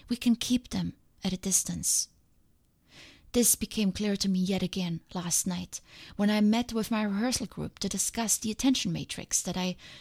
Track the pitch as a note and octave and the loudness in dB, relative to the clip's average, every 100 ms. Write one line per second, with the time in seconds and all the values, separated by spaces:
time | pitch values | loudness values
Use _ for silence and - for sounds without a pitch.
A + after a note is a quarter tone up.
0 | - A#3+ A#3+ A3+ - B3 - F#3+ E3+ - | -6 0 2 2 2 0 0 -4 -4 -6
1 | _ _ F#3+ F#3 G3 F#3 - F3 - - | _ _ -4 -2 2 2 2 -2 0 0
2 | - _ _ _ _ _ _ _ _ - | 0 _ _ _ _ _ _ _ _ -20
3 | - - - A#3+ A#3 - G#3+ - G3+ F#3 | -20 -20 0 4 4 4 0 0 0 0
4 | G#3 G3+ G3 F#3 F#3 F#3 F3+ F#3+ F3+ E3 | 0 0 0 2 2 0 -2 -2 -4 -6
5 | - F#3 E3+ - F#3+ F3+ F#3 - - - | -8 -8 0 0 0 -4 -6 -12 -16 -20
6 | - - G#3 G#3+ G#3 A3+ B3 A3+ G#3+ A3 | -10 0 2 4 4 4 2 -2 0 0
7 | G#3 G3 B3 B3 A3 - D#3 - G3 G3 | 0 0 0 -2 -4 -8 -8 -6 -4 -2
8 | - - A3 - A3 G#3 C4+ B3+ F#3+ D#3+ | -2 -2 0 0 -2 0 2 2 0 -4
9 | C#3 - - - - F3+ F3+ F3+ - - | -6 -10 -4 -2 -2 -2 -4 -4 -12 -20